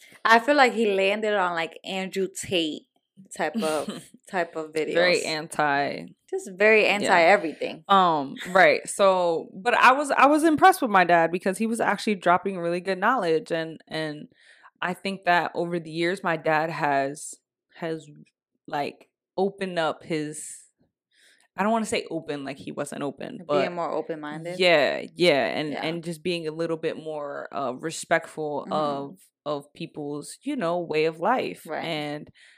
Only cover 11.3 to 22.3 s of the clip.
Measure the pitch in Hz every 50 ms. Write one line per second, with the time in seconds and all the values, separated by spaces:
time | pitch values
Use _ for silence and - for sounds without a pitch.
11.3 | 165 190 - 202 185 - 220 220 233 220 - - 202 196 - 226 208 190 - 175
12.3 | 175 180 - 202 196 180 170 170 170 180 175 190 190 185 190 220 262 254 190 170
13.3 | 160 156 - - 170 160 160 160 160 - _ - - 156 156 156 151 151 - -
14.3 | _ _ _ _ - _ - - _ - 156 175 180 - - 196 196 190 - -
15.3 | 175 175 160 - - - 175 170 170 175 160 156 156 165 170 170 185 196 - 180
16.3 | 165 156 151 160 156 151 156 165 160 147 160 147 143 139 135 139 147 - - -
17.3 | - - _ _ _ _ _ _ _ - 175 165 160 160 147 147 147 151 156 _
18.3 | _ _ _ _ _ _ _ - 156 147 143 - - _ - _ _ _ _ _
19.3 | - - 190 202 196 - 196 190 180 170 160 160 - - - - 175 156 151 151
20.3 | 151 - - - - - - _ _ _ _ _ _ _ _ _ _ _ _ _
21.3 | _ _ _ _ - - 190 214 226 226 220 - - 175 - - 160 165 151 -